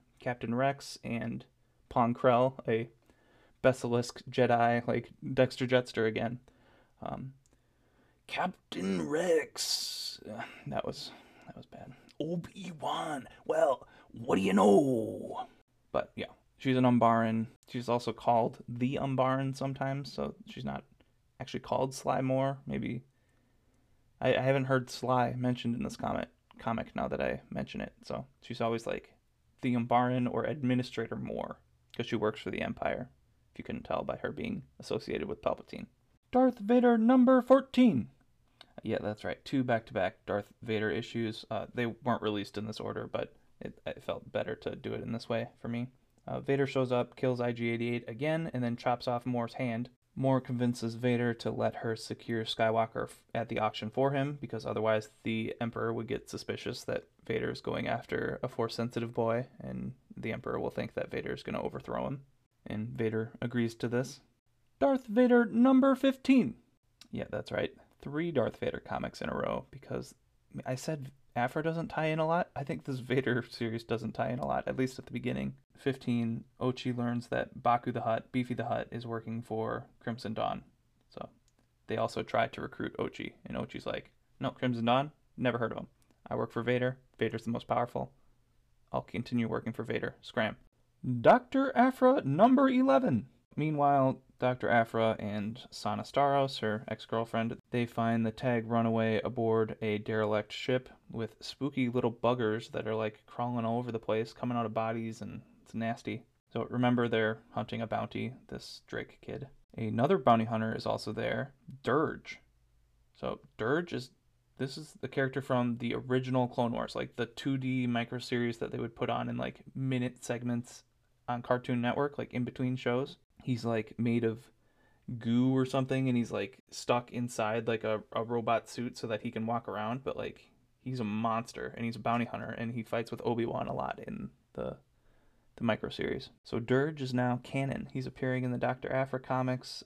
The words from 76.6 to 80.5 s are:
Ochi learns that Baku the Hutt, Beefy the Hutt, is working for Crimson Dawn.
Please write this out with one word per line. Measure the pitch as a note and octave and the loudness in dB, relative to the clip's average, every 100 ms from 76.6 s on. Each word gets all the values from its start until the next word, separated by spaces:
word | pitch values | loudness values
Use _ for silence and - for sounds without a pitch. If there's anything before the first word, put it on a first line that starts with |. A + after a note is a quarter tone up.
Ochi | B2+ B2+ B2+ B2 | -4 -2 -4 -2
learns | A#2+ A#2+ - | -2 -2 -2
that | B2 B2 - | -2 -2 0
Baku | B2 A#2+ - | 2 2 2
the | A#2+ | -2
Hutt, | A#2 A2+ - | 0 -2 0
Beefy | B2+ B2 | -4 -2
the | A#2 | -4
Hutt, | A#2 A#2 A#2 | -2 -2 -2
is | A#2 A#2+ | -8 -6
working | A2+ A2 A2+ | -8 -6 -8
for | A#2 A2 A2 A#2 - _ | -6 -4 -2 -4 -8 _
Crimson | - A2+ G#2 | -8 -6 -6
Dawn. | A2 G1+ | -2 -2